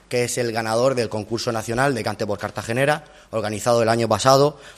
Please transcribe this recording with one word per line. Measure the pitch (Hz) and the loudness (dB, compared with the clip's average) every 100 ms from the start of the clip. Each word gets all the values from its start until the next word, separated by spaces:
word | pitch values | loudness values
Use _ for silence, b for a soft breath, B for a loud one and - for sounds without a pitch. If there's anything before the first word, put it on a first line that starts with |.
| B | B
que | 123 | -2
es | 120 131 | -2 -2
el | 120 | -2
ganador | 113 110 113 135 123 | -2 -2 2 2 0
del | 107 | -2
concurso | 110 101 113 123 | -4 -4 -4 -4
nacional | 113 117 117 143 | -4 -2 0 0
de | 113 | 0
cante | 107 107 104 | -4 -4 -4
por | 101 | -4
cartagenera, | 101 - 113 120 139 156 - B B | -6 -6 -4 0 0 0 -6 B B
organizado | 110 104 104 123 117 | -6 -4 -2 2 2
el | 110 | 4
año | 117 113 | 2 2
pasado | 104 131 135 147 - B | 2 6 6 4 -2 B